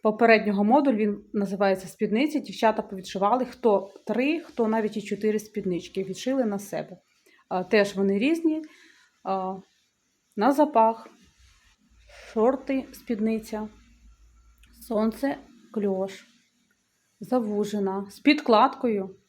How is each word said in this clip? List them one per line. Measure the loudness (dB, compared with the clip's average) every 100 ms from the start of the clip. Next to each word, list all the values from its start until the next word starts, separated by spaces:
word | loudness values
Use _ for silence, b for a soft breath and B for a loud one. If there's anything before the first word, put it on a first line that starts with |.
попереднього | -2 2 6 6 4 0
модулю, | 4 4 4 2
він | 0 -2 -6
називається | -4 -4 0 0 0 -6
спідниці. | -6 -2 0 0 -2
Дівчата | -8 0 0 0
повідшивали, | -6 -12 -10 -2 0 0 -2
хто | -2 2 2 0 -16 -6
три, | -2 0 -2
хто | -6 -4 -2
навіть | 0 -2 -6
і |
чотири | -8 -4 -2 -2
спіднички | -6 -8 -4 -6 -6 -8
відшили | -8 -6 -4 -2 -2
на | -4
себе. | -8 -10 -10 -16 _ b b b _
А, | -6
теж | 2 2 2 0
вони | 0 2
різні. | 0 0 0 -2 -8 B B B B _
А, | -6 -4 -6 -10 -16 _ _ _ _ _ _ 0
на | 2
запах, | 4 4 6 4 2 -12 _ _ _ _ _ _ _ _ _ _
шорти, | -20 -8 2 2 2 -4 -6 -6
спідниця, | -20 -8 -2 -2 -2 -6 -10 -10 -16 _ _ -20 _ _ _ _ _ _ -20 -4
сонце, | 0 0 -2 -6 -6 -14 -20 _
кльош, | -4 -2 -2 -4 -8 -20 _ _ _ _ _ _ _ _ _
завужена, | -2 -2 0 -2 -2 -2 -2 -4 -8
з | 0
підкладкою | 2 2 4 4 4 2 -4 -4 -6 -14